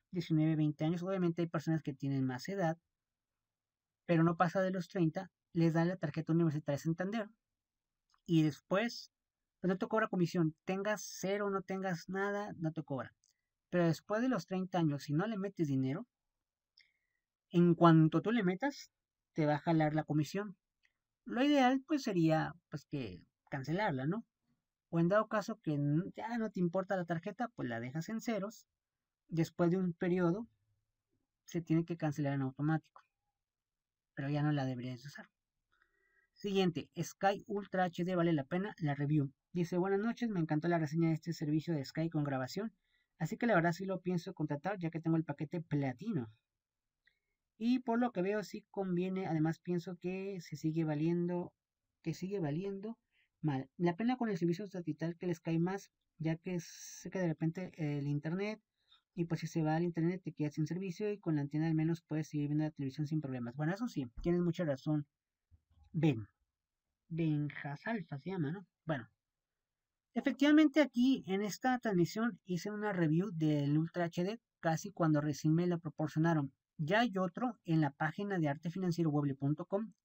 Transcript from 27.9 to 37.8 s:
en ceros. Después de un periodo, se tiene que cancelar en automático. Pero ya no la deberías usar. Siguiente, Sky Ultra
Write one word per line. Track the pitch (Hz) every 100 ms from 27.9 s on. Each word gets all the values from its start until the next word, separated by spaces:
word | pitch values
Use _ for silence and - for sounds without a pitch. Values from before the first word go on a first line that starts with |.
| 147 165
en | 220
ceros. | 233 214 196 - - _ _ _ _ _ -
Después | 160 165 - 175
de | 185
un | 185
periodo, | 170 185 185 175 190 233 _ _ _ _ _ _ _ _ _
se | - 170
tiene | 165 160 170
que | 170
cancelar | 156 147 139
en | 139
automático. | 131 135 147 156 - - _ _ _ _ _ _ _ _ _ _ _
Pero | - 139
ya | 147
no | 147
la | 147 131
deberías | 123 123 123
usar. | 143 - - _ _ _ _ _ _ _ _ _ _
Siguiente, | _ 208 190 185 - - -
Sky | 160 - 196 202 -
Ultra | 202 196 185